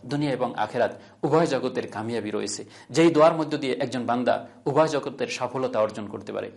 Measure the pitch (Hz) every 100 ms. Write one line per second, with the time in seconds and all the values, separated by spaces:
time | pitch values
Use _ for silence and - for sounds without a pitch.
0 | 127 143 147 123 120 - 107 127 107 -
1 | - - 156 156 165 131 123 123 110 104
2 | 110 117 104 104 101 - 113 - - 123
3 | 170 151 156 165 151 151 139 - 135 127
4 | 120 120 120 110 - - - 139 156 139
5 | - 113 120 - 123 131 127 123 107 107
6 | 104 107 95 101 101